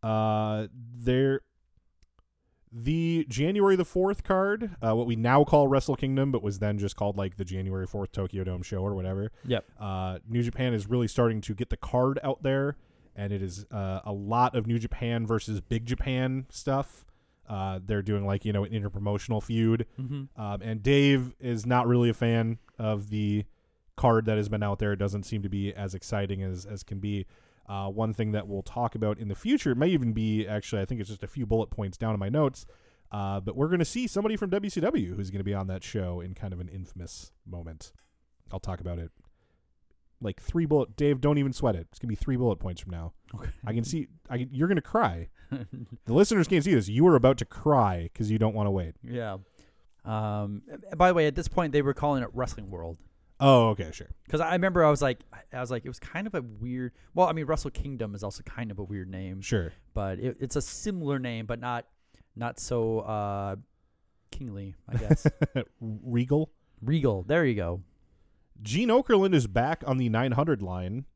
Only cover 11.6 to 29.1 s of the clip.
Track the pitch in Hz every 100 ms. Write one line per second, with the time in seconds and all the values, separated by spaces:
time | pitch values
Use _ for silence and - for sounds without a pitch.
11.6 | 123 - - 123 127 139 139 135 135 135
12.6 | 139 147 _ _ _ - 101 101 95 87
13.6 | 104 110 98 95 107 101 101 117 127 127
14.6 | 110 117 113 - 120 117 110 113 - 107
15.6 | - 117 117 127 - 127 127 131 131 -
16.6 | - 135 139 - - _ _ _ - 104
17.6 | 95 95 95 104 98 101 98 101 107 104
18.6 | 101 110 101 95 101 101 - 107 - 113
19.6 | 113 113 117 - 131 143 135 - 107 101
20.6 | 110 110 107 139 143 139 127 - 127 113
21.6 | 110 123 120 123 120 110 120 117 113 113
22.6 | _ - 110 107 101 107 104 104 101 _
23.6 | _ _ _ - 123 113 110 110 101 107
24.6 | 104 98 104 101 101 104 95 107 98 98
25.6 | 98 101 101 92 - 104 98 98 95 90
26.6 | 98 101 - 98 104 101 92 _ _ _
27.6 | - 98 98 98 113 107 107 107 101 98
28.6 | - - 120 110 107